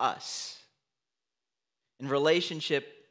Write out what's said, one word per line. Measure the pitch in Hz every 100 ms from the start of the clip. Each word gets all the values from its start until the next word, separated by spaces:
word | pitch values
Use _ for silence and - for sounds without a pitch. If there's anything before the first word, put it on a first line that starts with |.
us | 127 - - - - - - _ _ _ _ _ _ _ _ _ _ _ _ -
in | 135
relationship | 139 156 175 175 160 - 143 - - _